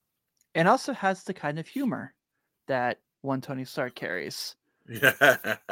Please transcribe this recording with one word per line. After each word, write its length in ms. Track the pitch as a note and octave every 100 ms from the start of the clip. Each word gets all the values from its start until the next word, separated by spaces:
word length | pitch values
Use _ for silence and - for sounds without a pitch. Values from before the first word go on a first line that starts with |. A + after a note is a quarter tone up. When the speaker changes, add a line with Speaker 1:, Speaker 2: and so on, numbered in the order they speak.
| _ _ _ _ _ E3+
Speaker 1:
And 120 | F3
also 260 | B3+ -
has 300 | B3 F#3+ F#3+
the 100 | -
kind 260 | F#3 D3 D3+
of 80 | D#3+
humor 460 | C4 C4 A#2+ - _ _ _ _ _ -
that 320 | C3 B2 - _ _
one 200 | C3+ C3+
Tony 240 | B2+ C3 C3
Stark 280 | - B2+
carries. 640 | - - F2+ D2 - - -
Speaker 2:
<laughs> 60 | _ _ -
Yeah. 680 | A#2 C3+ - C#3 A#2+ A2 G#2+ -